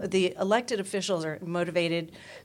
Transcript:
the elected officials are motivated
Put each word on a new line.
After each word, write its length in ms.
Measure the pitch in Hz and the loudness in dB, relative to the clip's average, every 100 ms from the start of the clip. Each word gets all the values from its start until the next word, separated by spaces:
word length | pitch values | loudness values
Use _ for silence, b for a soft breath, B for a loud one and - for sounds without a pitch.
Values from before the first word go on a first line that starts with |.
| - | 2
the 280 | 190 180 - | 4 2 2
elected 420 | 190 214 247 220 | 2 2 2 -2
officials 440 | 196 202 185 180 | -2 -2 0 0
are 140 | 160 151 | 0 -4
motivated 680 | 170 175 170 175 170 170 165 B B B | -4 -2 0 2 2 0 -2 B B B